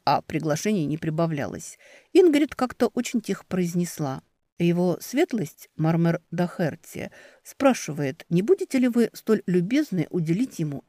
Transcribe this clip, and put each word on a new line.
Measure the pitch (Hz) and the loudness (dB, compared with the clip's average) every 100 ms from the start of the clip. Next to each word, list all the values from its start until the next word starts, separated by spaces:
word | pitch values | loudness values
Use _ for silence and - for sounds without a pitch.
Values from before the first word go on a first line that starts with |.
| - | 0
а | 143 | 0
приглашений | - 160 156 147 208 214 147 | 0 -4 -2 -2 0 0 0
не | 156 | -2
прибавлялось. | 160 156 165 147 113 - - - - - _ | -4 -2 -2 -2 -6 -8 -12 -20 -20 -20 _
Ингрид | 330 359 285 294 - | 6 6 6 2 -2
как-то | 254 - 233 | -4 0 -2
очень | - 240 240 | 0 -4 -4
тихо | - 190 - | -4 -6 -4
произнесла: | 180 175 175 175 - 143 131 - _ _ - | -2 -2 -2 -4 -4 -6 -6 -12 _ _ -2
"Его | 170 170 180 165 | 2 2 2 -2
светлость, | - 254 349 226 147 - - - | -2 -2 0 -2 -6 -10 -12 -2
Мармер | 160 165 170 165 - | 2 4 2 0 -4
Дахерти, | 170 180 - 160 - - - - - - _ | -4 -4 -2 -4 -4 -12 -12 -12 -14 -20 _
спрашивает, | - - 269 233 - 147 143 147 - | -16 0 2 2 -4 -4 -4 -6 -2
не | 170 | 0
будете | 214 392 359 262 | 2 0 0 0
ли | 247 | 2
вы | 233 226 | 2 0
столь | - - 220 - | -2 0 0 2
любезны | 180 180 269 302 185 - | 0 2 0 0 -2 -2
уделить | 180 156 180 262 - | -2 0 -2 -2 -4
ему | 151 139 | -6 -6